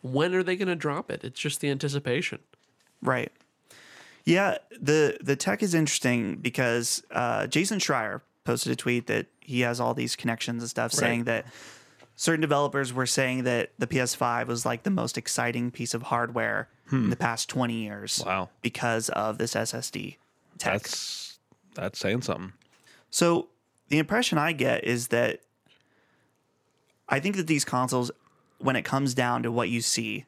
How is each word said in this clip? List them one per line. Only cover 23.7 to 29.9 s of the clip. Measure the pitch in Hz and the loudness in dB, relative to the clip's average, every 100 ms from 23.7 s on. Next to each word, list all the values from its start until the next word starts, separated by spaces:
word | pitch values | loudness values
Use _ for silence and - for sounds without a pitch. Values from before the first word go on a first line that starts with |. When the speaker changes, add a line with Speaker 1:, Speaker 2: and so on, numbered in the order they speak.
| _ _ | _ _
Speaker 2:
the | 147 | 0
impression | 156 214 247 160 | 2 2 2 2
I | 151 | 0
get | 156 131 120 | 2 2 2
is | - 120 123 | 0 -2 0
that | 117 120 - _ _ _ _ _ _ _ _ _ _ _ _ _ _ _ _ - | 2 2 -2 _ _ _ _ _ _ _ _ _ _ _ _ _ _ _ _ -2
I | 135 | 0
think | 170 196 | 0 -2
that | 160 | 0
these | 151 | 0
consoles, | - 127 127 127 123 - _ _ _ _ | 2 0 2 2 0 -6 _ _ _ _
when | 131 127 | 0 0
it | |
comes | - 135 139 | 2 0 0
down | 127 123 120 | 2 0 0
to | 117 | 0
what | 117 104 | 0 0
you | 117 | 0
see | 117 | 0